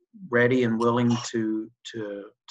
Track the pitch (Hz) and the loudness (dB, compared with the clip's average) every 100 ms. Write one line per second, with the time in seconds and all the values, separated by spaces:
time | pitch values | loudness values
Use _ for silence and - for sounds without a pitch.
0 | _ 220 185 123 120 127 120 113 117 120 | _ -18 -2 2 4 4 2 2 2 2
1 | 120 117 - 117 110 110 113 _ - 117 | 2 0 -2 -2 -2 -4 -6 _ -14 -10
2 | 104 101 104 _ - | -8 -10 -12 _ -20